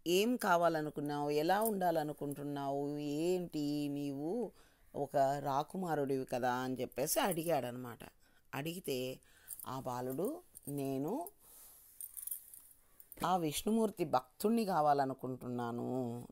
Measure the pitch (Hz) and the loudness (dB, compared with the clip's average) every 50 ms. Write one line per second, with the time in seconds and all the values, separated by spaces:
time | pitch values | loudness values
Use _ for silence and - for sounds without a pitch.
0 | _ 160 180 190 214 240 254 226 - 202 175 170 175 165 160 156 151 151 - 151 | _ 2 4 4 4 4 2 2 4 4 4 6 6 4 4 2 -2 -2 -4 -4
1 | 143 147 147 147 147 147 147 147 156 175 190 208 226 226 208 190 180 175 165 160 | -4 -2 -2 -2 0 0 2 2 4 4 4 4 2 2 0 2 2 2 2 2
2 | 147 151 147 - 147 143 143 143 143 143 143 143 139 139 139 139 143 143 147 147 | 0 -2 -4 -6 -6 -6 -6 -6 -6 -6 -4 -4 -4 -2 -2 -2 -2 -2 -4 -4
3 | 147 147 143 151 165 180 185 180 175 165 - 151 147 143 147 147 147 143 143 143 | -4 -2 -2 0 2 2 2 2 0 -4 -4 -2 -2 -2 0 -2 -2 -2 -2 -2
4 | 143 143 139 139 147 165 208 247 220 - - - - - _ _ - - - 135 | -4 -4 -4 -4 -4 -4 -2 -2 -4 -4 -8 -14 -20 -20 _ _ -20 -10 -6 -6
5 | 143 - - 143 135 135 143 143 139 143 131 143 156 - - 190 185 170 151 147 | -4 0 2 2 4 4 2 0 0 0 0 0 0 -2 -4 -4 -2 0 0 0
6 | 139 135 139 131 131 - 139 123 123 127 123 127 127 127 131 123 123 - - - | 2 2 0 -2 -2 -2 -2 0 0 2 0 0 0 -2 -2 -2 -4 -4 -2 -2
7 | 139 156 - 320 277 202 165 170 156 170 160 135 123 123 120 127 127 120 110 - | -2 0 2 2 2 2 0 0 2 2 2 2 0 -2 -6 -8 -8 -10 -10 -12
8 | - - - _ _ _ _ _ _ _ - 131 147 165 170 190 - - 135 127 | -14 -16 -18 _ _ _ _ _ _ _ -8 -6 -6 -6 -8 -6 -4 -4 -2 -2
9 | 127 131 139 - - - - - - - - - - - 127 135 127 127 123 123 | -2 -4 -6 -10 -16 -20 -20 -20 -16 -14 -12 -10 -8 -6 -6 -6 -4 -4 -4 -4
10 | 127 127 135 143 185 254 320 359 - - - - - 143 143 143 135 135 135 131 | -4 -4 -2 -2 -2 -2 -2 -6 -12 -18 -20 -14 -10 -6 -4 -2 -2 -2 0 -2
11 | 139 160 226 311 349 - - _ - - - - - - - - - - - - | 0 -2 -2 -4 -4 -8 -12 _ -20 -20 -20 -20 -20 -20 -20 -20 -20 -20 -16 -14
12 | - - - - - - - - - - - - - - - - _ _ - - | -14 -12 -12 -8 -6 -6 -6 -6 -10 -16 -20 -20 -20 -20 -20 -20 _ _ -20 -20
13 | - - - - 156 170 185 180 165 151 143 - - 208 220 226 220 214 - - | -20 -20 -6 -2 2 2 2 2 2 0 0 0 0 2 4 4 4 2 2 -2
14 | 175 143 135 127 - - _ - - 208 233 233 220 190 185 156 151 147 143 139 | 0 2 2 2 2 -2 _ -2 2 2 4 4 2 2 2 4 6 6 6 6
15 | 135 135 127 - - 127 127 123 127 123 123 123 120 117 120 120 123 123 127 131 | 4 2 0 -4 -4 -6 -6 -6 -6 -4 -4 -2 -2 -2 -2 -2 -2 -2 0 0
16 | 123 117 120 120 - - | -2 -2 -4 -6 -10 -12